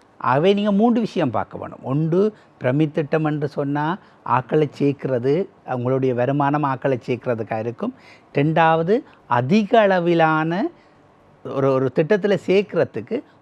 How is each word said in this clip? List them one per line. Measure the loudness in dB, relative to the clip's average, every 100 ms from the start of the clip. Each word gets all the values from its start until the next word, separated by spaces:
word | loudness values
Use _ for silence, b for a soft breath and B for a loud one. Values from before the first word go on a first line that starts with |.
| _ _
ஆகவே | 0 2 2
நீங்க | 2 0
மூன்று | 2 2 2
விஷயம் | -2 -2 -2
பார்க்க | -2 -6 -10
வேணும். | -14 -12
ஒன்று, | -6 -2 0 0 0 -4 B _
பிரமித் | -2 0 0
திட்டம் | -2 -2 -2 -2
என்று | -4 -4
சொன்னா | -4 -4 -2 -4 -6 b b -2
ஆக்களை | -2 0 0 0
சேர்க்கிறது, | 0 -2 -2 -4 -2 0 -2 -4 -10 -10
அவங்களுடைய | -4 -2 0 0
வருமானம் | 0 0 0 0 0
ஆக்களை | -2 -2 -2 -2 -4
சேர்க்கிறதுக்காக | -4 -4 -4 -4 -6
இருக்கும். | -6 -6 -8 -8 B B _
ரெண்டாவது, | -2 0 4 4 2 2 -2 -2 B -2
அதிக | -2 2 0 4 4
அளவிலான | 4 2 2 2 2 2 0 -2 -4 -8 b b _ _ _ _
ஒரு, | -8 -2 2
ஒரு | 2 0 0
திட்டத்துல | 0 0 2 0 2
சேர்க்கிறதுக்கு | 0 2 -2 -2 -4 -8 -10 -10 b